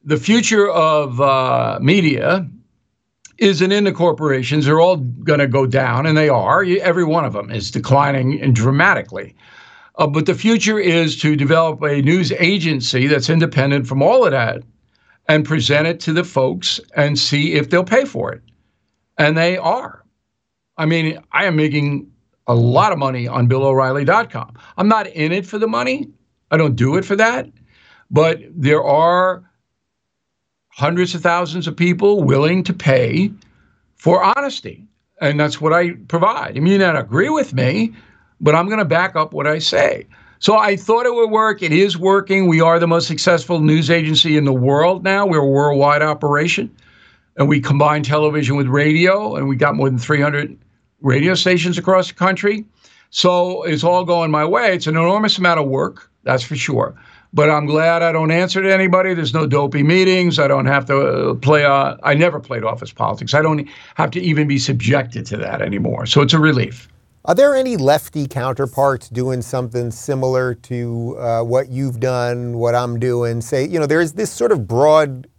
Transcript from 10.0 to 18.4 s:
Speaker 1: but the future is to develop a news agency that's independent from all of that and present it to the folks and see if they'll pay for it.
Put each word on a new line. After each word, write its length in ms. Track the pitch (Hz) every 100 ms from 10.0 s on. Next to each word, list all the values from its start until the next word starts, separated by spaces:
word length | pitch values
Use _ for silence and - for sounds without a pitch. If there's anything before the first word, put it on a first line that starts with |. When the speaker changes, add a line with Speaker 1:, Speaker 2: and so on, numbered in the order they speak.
| 151
Speaker 1:
but 180 | 151 151
the 80 |
future 460 | 120 220 226 208 214
is 360 | 185 170 160 -
to 160 | 151 151
develop 440 | 139 165 165 156
a 200 | 147 143
news 300 | 135 180 147
agency 760 | - 175 202 160 139 123 127 135
that's 240 | 147 123
independent 560 | 160 165 139 139 139 123
from 160 | 135
all 220 | 151 254
of 80 | 202
that 320 | 135 113 - - _ _ _ _ _ -
and 160 | 156
present 420 | 151 156 117 147 160
it 140 | 170
to 120 | -
the 120 | 160
folks 560 | 175 - 131 - - - - -
and 200 | 147 147
see 360 | - 147 160
if 180 | 156 -
they'll 140 | 175
pay 200 | 185 233
for 280 | 277 - 113
it. 100 | -